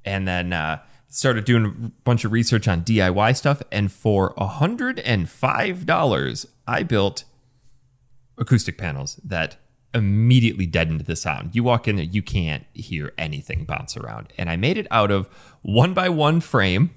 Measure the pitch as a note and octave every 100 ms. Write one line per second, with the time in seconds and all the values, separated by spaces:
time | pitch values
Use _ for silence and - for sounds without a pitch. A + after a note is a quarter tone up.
0 | G2+ G2 F#2 F2+ F2+ F2 D#2 D#2 - -
1 | _ - C3+ A#2 G#2+ A#2 G#2+ - A2+ -
2 | - A#2 A2 A2+ A#2 A2+ G#2 E2+ E2+ A2
3 | F#2 F#2 A2 C3+ C#3 C#3+ - G#2 G2+ -
4 | A2 G2+ F#2+ - F#2+ C3+ E3 A#3+ B3+ B3+
5 | - G#2+ E2+ - C3 - - B2+ - E3+
6 | C#3 D#2+ C2+ - - _ - A#2 F3+ A2
7 | G2 - - _ _ _ - - _ _
8 | _ - _ - - A#2+ - - F2 C#2
9 | C#2 - C#3+ E2+ D#2+ - _ _ _ A#2+
10 | G2+ G2+ A#2 B2 A#2 G2 F2 E2 D#2+ D#2
11 | C2+ E2 E2 D2 E2 A2 A#2+ A#2 - G2+
12 | E2 G#2 - G2 E2 C#2+ - - - E2
13 | D2 - D#2 C#2+ - E2 D#2 - - -
14 | - G#1+ - - E2+ E2 B2 G#3 - A#2
15 | G2+ G2 F#2+ - - _ - G#2+ E3+ F#3
16 | F3+ D#3+ D3 E3 - B2 F#2+ F#2 E3+